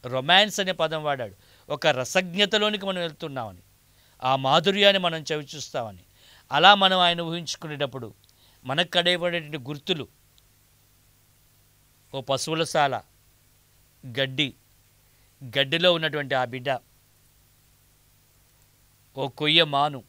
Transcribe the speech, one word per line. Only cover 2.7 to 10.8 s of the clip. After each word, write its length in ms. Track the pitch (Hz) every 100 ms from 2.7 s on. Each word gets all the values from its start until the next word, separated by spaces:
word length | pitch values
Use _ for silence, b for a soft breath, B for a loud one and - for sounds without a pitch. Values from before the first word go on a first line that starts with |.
| 208 196
మనం 160 | 185
వెళ్తున్నామని, 580 | 170 147 160 135 110 92 _ _ b b b b
ఆ 120 | 131 135
మాధుర్యాన్ని 640 | 135 156 175 196 202 196
మనం 260 | 180 160 151
చవిచూస్తామని, 680 | 151 143 151 - 147 113 92 - b b b b
అలా 240 | 135 175 202
మనం 240 | 190 185
ఆయన 220 | 175 170
ఊహించుకునేటప్పుడు 920 | 170 170 165 - 160 147 143 131 113 - _ b b b 123
మనకు 240 | 143 170
కడయబడేటువంటి 640 | 180 175 180 175 170 151 151
గుర్తులు, 500 | 123 147 - 170 113 _ _ _ _ _ _ _